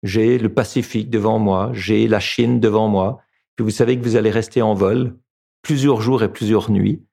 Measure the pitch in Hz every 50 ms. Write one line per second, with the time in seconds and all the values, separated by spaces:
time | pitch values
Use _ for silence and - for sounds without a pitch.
0 | - 101 92 113 107 113 123 127 110 110 - - 127 - - 135 117 - - 113
1 | 107 123 117 113 101 110 110 113 110 104 95 92 98 113 123 107 92 95 110 107
2 | 113 113 110 104 95 - - - 120 113 123 120 110 113 104 110 110 107 104 95
3 | 95 98 131 - _ _ _ _ _ _ _ - 120 110 104 - 123 113 127 123
4 | 120 120 113 117 104 110 104 117 110 - - 131 117 107 107 98 98 95 107 123
5 | 113 120 - - _ _ _ _ _ _ _ _ _ - 156 139 131 143 135 110
6 | 110 117 131 123 110 98 - - 113 104 110 104 101 - 107 98 98 101 - -
7 | - _